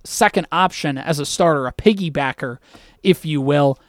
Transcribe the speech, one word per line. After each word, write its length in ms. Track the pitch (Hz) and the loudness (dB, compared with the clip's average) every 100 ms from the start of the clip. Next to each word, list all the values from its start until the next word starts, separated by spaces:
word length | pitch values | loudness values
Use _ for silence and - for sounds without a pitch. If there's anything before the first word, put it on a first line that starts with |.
second 440 | - - 208 - - | -8 0 2 2 -2
option 460 | 165 185 - 151 135 | 0 0 -2 -6 -4
as 220 | 156 147 | -4 -4
a 60 | 143 | -4
starter, 420 | - 170 147 127 | 0 2 2 -2
a 60 | |
piggybacker, 840 | - 214 202 170 147 135 - 131 120 _ - - _ | 0 2 2 0 -2 -4 -4 -8 -10 _ -20 -20 _
if 200 | 196 170 | 2 2
you 160 | 156 147 | 0 -2
will, 380 | 135 143 139 135 | 2 2 2 0